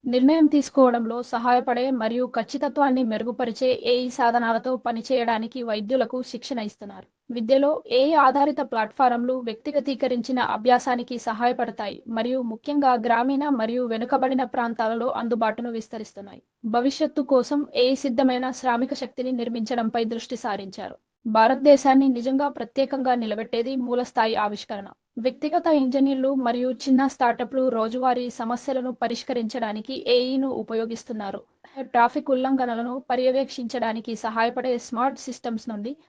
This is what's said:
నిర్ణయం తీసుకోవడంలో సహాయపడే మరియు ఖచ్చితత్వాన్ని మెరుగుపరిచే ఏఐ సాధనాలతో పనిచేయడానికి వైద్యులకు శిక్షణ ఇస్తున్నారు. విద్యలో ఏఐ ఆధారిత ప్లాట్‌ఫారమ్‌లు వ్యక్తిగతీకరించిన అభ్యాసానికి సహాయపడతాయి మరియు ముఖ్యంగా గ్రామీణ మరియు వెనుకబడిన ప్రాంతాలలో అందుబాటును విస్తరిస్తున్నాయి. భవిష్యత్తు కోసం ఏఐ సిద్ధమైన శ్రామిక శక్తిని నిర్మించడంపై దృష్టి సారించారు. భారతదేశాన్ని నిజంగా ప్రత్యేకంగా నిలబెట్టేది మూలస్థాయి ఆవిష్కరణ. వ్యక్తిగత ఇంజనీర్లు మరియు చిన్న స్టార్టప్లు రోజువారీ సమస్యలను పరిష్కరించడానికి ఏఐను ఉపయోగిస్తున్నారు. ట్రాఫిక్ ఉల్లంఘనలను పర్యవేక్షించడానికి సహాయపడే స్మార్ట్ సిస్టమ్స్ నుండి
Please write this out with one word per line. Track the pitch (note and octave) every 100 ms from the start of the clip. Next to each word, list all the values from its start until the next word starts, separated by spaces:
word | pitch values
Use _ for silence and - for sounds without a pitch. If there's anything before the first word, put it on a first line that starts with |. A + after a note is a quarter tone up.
| B3
నిర్ణయం | B3 C4 E4 D4+
తీసుకోవడంలో | D4 - - B3+ A#3+ A3+ A#3+
సహాయపడే | A#3+ A#3+ A#3+ B3 B3 B3 C4
మరియు | B3+ A3 A#3+ B3
ఖచ్చితత్వాన్ని | A#3 A3+ C#4 D4 D4 C#4 B3+
మెరుగుపరిచే | A#3 G#3+ A3+ A#3+ A#3+ G#3+ B3+ B3
ఏఐ | - B3 B3+
సాధనాలతో | B3 A#3+ A#3+ A#3 A3+ B3+ B3+
పనిచేయడానికి | A#3+ A#3 A#3 B3+ A#3 A3 A#3 B3+
వైద్యులకు | A#3 G#3+ G#3 C4 A3+ B3+
శిక్షణ | B3 A#3 - B3
ఇస్తున్నారు. | G#3+ _ G3+ F#3+ - _ _
విద్యలో | A#3+ A3 C4+ C#4 D#4 -
ఏఐ | B3 C#4+
ఆధారిత | D#4+ C4 C4+ C#4+ C#4+
ప్లాట్‌ఫారమ్‌లు | C4+ A3+ G#3+ - B3+ A#3+ B3
వ్యక్తిగతీకరించిన | C4 A#3 A3 D4 D4 C#4+ B3+ B3+ B3 A3 B3+
అభ్యాసానికి | - G#3+ A3+ B3 B3+ A#3+ A#3+ B3
సహాయపడతాయి | - A3 A#3+ B3 A3+ G3+ G#3 - -
మరియు | A3+ A#3 C4
ముఖ్యంగా | A#3+ A3 - C#4+ C4+
గ్రామీణ | B3 A#3+ A#3 B3+ C#4 D4
మరియు | C4 A3 A#3+ B3
వెనుకబడిన | A3+ B3 C4+ C4 C4
ప్రాంతాలలో | B3 - A#3 A3+ A3 A#3 B3
అందుబాటును | - A#3 A3+ A3 A3 A#3+
విస్తరిస్తున్నాయి. | A3+ A3 A3+ A3 - G3 E3+ _ _ A3+
భవిష్యత్తు | A#3 C4 - D4+ D4+
కోసం | C4+ C4 B3 D4 D4 -
ఏఐ | B3 C4
సిద్ధమైన | C#4 A#3 C4 B3 B3+
శ్రామిక | B3 B3+ A#3 B3+
శక్తిని | C#4 B3+ - B3+
నిర్మించడంపై | B3 A#3 A#3 A3 A#3+ A3 A#3
దృష్టి | A3+ A#3 - A#3
సారించారు. | A#3+ G3+ G3 F#3 G3 - _ _ A3+
భారతదేశాన్ని | A3 A#3 C4 C#4 C#4 C#4 C4+ C4+
నిజంగా | A#3+ A#3+ C4+ C#4+
ప్రత్యేకంగా | C#4+ A3+ - C4+ C4+ C4 A#3+
నిలబెట్టేది | A3 G#3 A3+ A#3 A#3 C4+
మూలస్థాయి | B3 A#3+ B3 - A3+ A3
ఆవిష్కరణ. | G#3 G#3 - G#3 G3 _ _ -
వ్యక్తిగత | A#3+ B3+ D4+ E4+ E4+
ఇంజనీర్లు | D4+ C4 C4+ C4+ C4+ C4
మరియు | C4+ A#3+ B3 B3+
చిన్న | C4 C#4 C4 C4+
స్టార్టప్లు | - A#3+ A#3 A#3+ C4 C4
రోజువారీ | A3+ A3 B3 B3+ B3 B3
సమస్యలను | A#3 A3+ A#3+ - C4 B3+
పరిష్కరించడానికి | A#3+ A#3 A#3+ - B3 A3 B3+ A3+ G#3+ G#3+ C4 -
ఏఐను | B3 B3+ C4+ C4+
ఉపయోగిస్తున్నారు. | A#3 A3 A3+ A3+ A3+ - A3 G3+ G3+ - _ - C#4
ట్రాఫిక్ | C4+ A#3+ A#3+ D4 D4
ఉల్లంఘనలను | B3+ C4 C4+ B3 A3+ A#3+ C4 -
పర్యవేక్షించడానికి | B3+ B3+ B3+ C4 - A#3 B3 A3+ A3+ A3 A3
సహాయపడే | A3+ A3 A#3 B3 B3+ A#3+
స్మార్ట్ | - A3+ C4 B3
సిస్టమ్స్ | - A#3+ A#3+ A3 -
నుండి | G#3 A3 D4